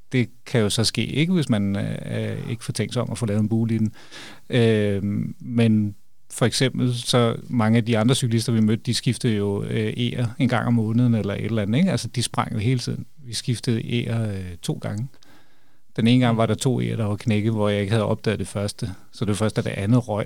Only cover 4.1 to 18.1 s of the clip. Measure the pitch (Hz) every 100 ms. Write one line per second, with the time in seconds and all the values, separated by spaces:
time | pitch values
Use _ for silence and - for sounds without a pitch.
4.1 | - - - - 127 113 107 104 98 101
5.1 | 104 107 - 127 117 113 107 104 - -
6.1 | - - - 113 - 131 - 127 120 -
7.1 | 123 117 - - 123 110 117 110 110 113
8.1 | 135 123 113 117 113 107 113 - 113 131
9.1 | 107 127 107 101 101 110 117 107 - 123
10.1 | - 117 - 127 113 120 117 107 113 123
11.1 | 113 98 101 107 113 101 127 185 120 113
12.1 | 127 - - - 110 113 127 123 120 120
13.1 | - 127 107 - 110 - 113 - 120 120
14.1 | 113 110 98 90 87 - 151 107 104 135
15.1 | - - - - - - - - - 113
16.1 | 127 123 113 110 107 135 120 117 113 104
17.1 | 104 117 104 110 110 104 101 98 113 104